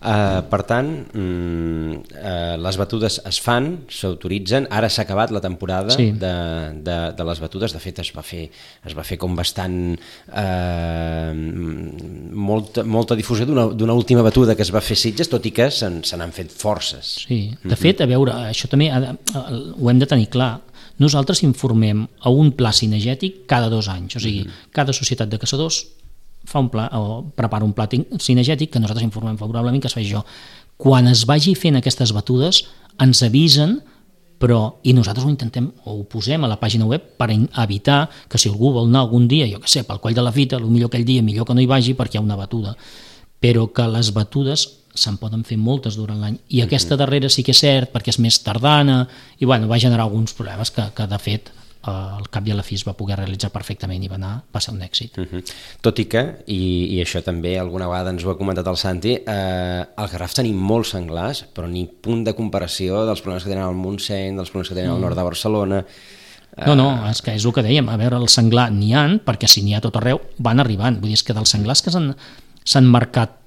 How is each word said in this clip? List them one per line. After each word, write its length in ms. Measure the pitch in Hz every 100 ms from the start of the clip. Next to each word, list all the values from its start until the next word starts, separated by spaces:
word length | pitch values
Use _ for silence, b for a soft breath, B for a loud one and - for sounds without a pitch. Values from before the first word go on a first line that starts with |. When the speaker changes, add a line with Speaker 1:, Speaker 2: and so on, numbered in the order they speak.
| 117
Speaker 1:
Eh, 340 | 104 101 95 85
per 140 | 101
tant, 240 | - 117 143 156 123
mm, 800 | 113 92 87 87 85 82 80 80 80 - 73
eh, 400 | 98 90 85 82
les 140 | 87 92
batudes 400 | 98 113 107 - 98
es 140 | 90
fan, 400 | - 120 143 175 131
s'autoritzen. 800 | - 98 85 - 101 95 131 139
Ara 160 | 104 110
s'ha 120 | -
acabat 300 | 107 101 113 107
la 60 |
temporada 480 | 90 90 92 92 98
Speaker 2:
Sí. 200 | 127 113
Speaker 1:
de, 180 | 104 92 87 85 82 78 78
de, 320 | 78 85 85
de 120 | 80 82
les 140 | 85
batudes. 320 | 80 95 110
De 60 | -
fet, 200 | 95 87
es 140 | 87 -
va 80 |
fer, 260 | - 87 80 B B B 80
es 100 | 76
va 80 |
fer 140 | - 85
com 180 | 90 87
bastant, 640 | 87 - 92 90 87 85 B B B
eh, 1000 | - 98 92 90 87 85 82 82 80 80 78 78 87 82 76 82 78 80 - 71
molta, 500 | 104 101 107 104 -
molta 320 | 110 110 117 113
difusió 300 | 104 113 123
d'una, 220 | 143 113
d'una 200 | 110 113
última 300 | 120 113 120 113
batuda 300 | 123 120 107
que 80 | 95
es 60 |
va 80 | 101
fer 160 | - 107
a 40 |
Sitges, 280 | 117 104 165
tot 140 | 120 110
i 60 | -
que 140 | 127
se 180 | - 101
n-, 140 | 85 78
se 100 | 87
n'han 140 | 85 82
fet 160 | 85
forces. 720 | - 107 98 - 67 - - -
Speaker 2:
Sí. 240 | 120 101 120
De 120 | 92 117
Speaker 1:
Mhm. 60 |
Speaker 2:
fet, 200 | 160 196
a 40 | 143
veure, 260 | 127 135
això 340 | 117 113 110 -
també 200 | 139 156
ha 80 | 127
de, 100 | 131 131 - 147 123
el, 260 | 117 143 -
ho 100 | 120
hem 100 | 127
de 60 | 120
tenir 240 | 135 107
clar. 320 | 123 127 110 - B B B
Nosaltres 440 | 143 147 135 185
informem 640 | 151 123 131 113 110 107 110 _
a 80 | 123
un 220 | 131 151
pla 180 | 127 120
cinegètic 720 | 104 110 107 107 131 190 190 -
cada 240 | 123 117
dos 180 | 113 101
anys. 280 | 92 90 120
O 40 |
sigui, 260 | 107 101 98
Speaker 1:
Mhm. 60 | B B
Speaker 2:
cada 220 | - 139
societat 360 | 131 127 123 107
de 80 | 107
caçadors 480 | 117 135 160 - - - - - - - -
fa 140 | 151
un 100 | 127
pla, 200 | 110 113
o 320 | 123 104 113 147 -
prepara 300 | 110 104 107
un 80 |
pla 140 | 101 107
tin-, 180 | 127 - 196
cinegètic 540 | - 123 123 156 151
que 80 | 123
nosaltres 240 | 110 110
informem 340 | 113 104 110 107
favorablement 440 | 107 117 120 131
que 60 | 131
es 60 |
fa 60 | -
això. 240 | 101 104 - B B B B _
Quan 300 | 135 127 123
es 180 | 120 113
vagi 300 | 147 151 185
fent 200 | 170 139
aquestes 380 | 123 - 117
batudes, 520 | 104 - 127 156 185 B B B _
ens 220 | 131 123
avisen, 580 | 120 123 160 139 151 262 - b b _ _ _
però, 360 | 123 117 107 -
i 100 | 131
nosaltres 320 | 127 98 107 135
ho 40 |
intentem, 420 | 143 117 123 127 -
o 80 | - 107
ho 40 | 101
posem 360 | 113 98 160
a 40 | 135
la 120 | 107
pàgina 260 | 117 113 110
web 160 | 143 - _
per 140 | 123
in-, 180 | 107 117 -
evitar 520 | 113 98 - 143 156 B B
que 80 | 110
si 120 | -
algú 220 | 101 127
vol 160 | 123 117
anar 140 | 127
algun 260 | 123 120 120
dia, 180 | 147 127
jo 120 | 104
què 80 | -
sé, 160 | 143
pel 160 | - 98
Coll 140 | 113
de 80 | 113
la 100 | 123
Fita, 280 | 123 135 131
lo 80 | 113
millor 180 | 117 120
aquell 160 | 123 117
dia, 160 | 127
millor 220 | 110 104 117
que 80 | 123
no 60 |
hi 40 | 127
vagi 300 | 131 120 127
perquè 180 | 113 107
hi 20 |
ha 40 |
una 140 | 107 101
batuda. 400 | 98 117 101 - B B B B B _
Però 300 | 120 117 113
que 140 | - 117
les 260 | 113 110
batudes 560 | 104 107 143 135 147 - - _
se'n 240 | - 117 101
poden 260 | 110 110
fer 140 | 113 110
moltes 380 | 110 135 113 107
durant 240 | 107 107
l'any. 180 | 104 107 _
I 80 | 127
Speaker 1:
Mhm. 20 |
Speaker 2:
aquesta 320 | 113 139 85 139
darrera 340 | 139 143 135
sí 140 | -
que 80 | 123
és 80 | -
cert, 320 | 147 135 123
perquè 180 | 123 -
és 100 | 120
més 200 | 117 -
tardana, 680 | - 107 135 147 143 127 127 B B B
i, 60 | 127
bueno, 220 | 123 110
va 100 | 117
generar 240 | 123 117 110
alguns 280 | 107 113
problemes 380 | - 104 98 107
que, 120 | - 104 -
que 100 | 104
de 120 | 101
fet, 320 | - 110 - b b b -
eh, 20 |
al 360 | 95 98 101 101
cap 160 | 107 104
i 40 |
a 40 | 104
la 80 |
fi 100 | - 101
es 80 |
va 100 | - 95
poder 180 | 98 98
realitzar 340 | 95 95 101
perfectament 520 | 101 - 104 92 92
i 40 | 95
va 60 | 95
anar, 280 | 95 110 -
va 60 | 113
ser 140 | -
un 80 | 104
èxit. 340 | 90 - 113 -
Speaker 1:
Mhm. 260 | 90 90 - B B B
Tot 180 | 117 104
i 60 | 107
que, 320 | 113 143 160 -
i, 500 | 98 92 90 87 92
i 40 |
això 200 | 87 90
també 340 | 82 85 85 92
alguna 280 | 90 90 90
vegada 220 | 90 92
ens 160 | 90 90
ho 60 |
ha 60 | 90
comentat 280 | 98 90 90
el 80 | 90
Santi, 380 | 98 90 101
eh, 720 | 123 - 101 95 92 90 90 87 -
al 120 | 104
Garraf 240 | 87 87
tenim 240 | - 120 98
molts 320 | 98 113 107
senglars, 560 | 98 85 82 98 143 -
però 140 | - 85
ni 160 | 87 87
punt 380 | - 107 117 110
de 80 | 107
comparació 680 | 110 98 87 - 92 98 110
dels 160 | 98
problemes 220 | 98 90
que 60 | 92
tenen 120 | 95 92
al 100 | 90
Montseny, 600 | 92 101 - 98 95 98
dels 140 | 90
problemes 200 | 95 87
que 60 | 92
tenen 140 | 90
al 60 | 87
Speaker 2:
Mm. 40 |
Speaker 1:
nord 140 | 90 87
de 80 |
Barcelona. 600 | 90 85 110 107 98 98 92 B B B B B B - -
Speaker 2:
No, 100 | 143
no, 300 | 135 127 107
Speaker 1:
Eh, 60 |
Speaker 2:
és 100 | 113
que 140 | - 107
és 100 | 113
el 80 |
que 80 | 117
dèiem, 260 | 110 147 120
a 80 | 110
veure, 200 | 117 123
el 100 | 120
senglar 440 | - 113 120 120
n'hi 220 | 104 104
han, 280 | 139 147 208
perquè 240 | - 104 -
si 140 | -
n'hi 140 | 101 104
ha 40 |
tot 160 | 110 110
arreu, 240 | 113 135 - -
van 200 | 120 120
arribant. 360 | 127 101 113 113
Vull 100 | 104
dir, 40 |
és 100 | 107
que 100 | -
dels 140 | 110 110
senglars 320 | 107 104 143
que 80 | -
s'han, 240 | 175 147 139 B B B B -
s'han 200 | 143 127
marcat 440 | 120 110 - 113 -